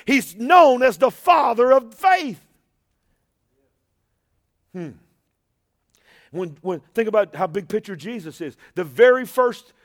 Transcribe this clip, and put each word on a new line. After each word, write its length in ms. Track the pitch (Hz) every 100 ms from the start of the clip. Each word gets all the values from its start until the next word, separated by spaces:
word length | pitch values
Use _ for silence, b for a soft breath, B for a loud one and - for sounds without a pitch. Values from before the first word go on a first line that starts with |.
he's 300 | - 269 -
known 480 | 196 254 359 294 247
as 160 | 254 165
the 120 | 254
father 600 | - - 330 247 226 254
of 240 | 269 226
faith. 460 | - 381 370 285 165 _ _ _ _ _ _ _ _ _ _ _ _ _ _ _ _ _ _ _ _ _ _ _
Hmm. 180 | 185 156 92 _ _ _ _ _ _ _ _ _ b b b b
When, 260 | 175 175 147
when, 200 | 185 165 -
think 140 | 233 220
about 280 | 214 196 151
how 100 | 180
big 220 | 196 151
picture 260 | 214 208
Jesus 460 | 165 185 233 160 -
is. 160 | 147 - b
The 100 | 180
very 400 | 156 127 254 254
first 480 | 233 254 247 - _ _